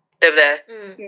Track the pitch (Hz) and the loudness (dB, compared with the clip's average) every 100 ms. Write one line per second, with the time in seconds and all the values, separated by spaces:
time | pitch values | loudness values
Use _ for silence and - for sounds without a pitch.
0 | _ - 165 156 143 147 - 220 196 190 | _ -2 0 4 2 0 -10 -20 -20 -20